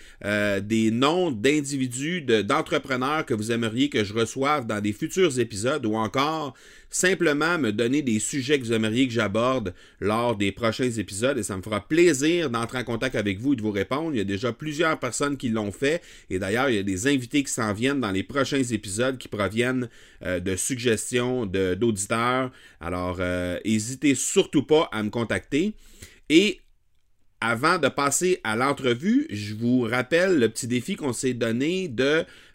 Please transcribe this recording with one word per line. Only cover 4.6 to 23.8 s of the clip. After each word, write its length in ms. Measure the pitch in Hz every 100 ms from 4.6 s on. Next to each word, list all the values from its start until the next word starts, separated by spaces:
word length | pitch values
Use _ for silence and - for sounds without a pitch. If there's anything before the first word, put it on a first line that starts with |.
| 113
dans 140 | 104
des 120 | 104
futurs 480 | 104 156 190 175 127
épisodes 440 | 113 98 120 147 110
ou 100 | 110
encore 580 | 107 135 147 160 143 - - - -
simplement 680 | - 185 190 160 147 160 175
me 140 | 117
donner 300 | 104 117 143
des 160 | 135 107
sujets 400 | - 147 123 147
que 60 |
vous 80 | 113
aimeriez 360 | 113 110 117 131
que 60 |
j'aborde 600 | 113 104 107 123 131 95 - - _
lors 360 | 98 113 120 104
des 140 | 98
prochains 400 | - 113 107 127
épisodes 480 | 113 90 98 127 139
et 60 |
ça 120 | 101 95
me 60 |
fera 240 | 107 104 -
plaisir 640 | 160 175 131 151 175 151
d'entrer 280 | 117 117 131
en 60 |
contact 300 | 120 113 127
avec 240 | 120 101 95
vous 140 | 131
et 40 | 131
de 60 |
vous 80 | 107
répondre. 400 | 98 98 135 165
Il 60 | 123
y 20 |
a 40 |
déjà 280 | 98 101 120
plusieurs 460 | 110 156 147 165 139
personnes 380 | 123 - 143 139
qui 120 | 117
l'ont 240 | 110 101
fait 300 | - 139 170 - - -
et 80 | 92
d'ailleurs, 300 | 98 113 139
il 80 | 104
y 40 |
a 40 |
des 240 | 98 90 131
invités 340 | 139 120 147
qui 100 | 135
s'en 200 | - 107
viennent 280 | 101 131 143
dans 100 | 110
les 140 | 95
prochains 380 | 101 139 123 139
épisodes 560 | 123 107 101 101 131 127
qui 100 | -
proviennent, 600 | 104 98 110 123 127 117 - - -
euh, 140 | 90 90
de 160 | 92
suggestions 920 | 92 - 127 120 107 - 123 127 127 104
de, 280 | 95 92
d'auditeurs. 760 | 92 120 101 - 113 120 127 131 - - -
Alors, 380 | 80 90 90 90
euh, 400 | 90 90 87 87
hésitez 500 | 104 110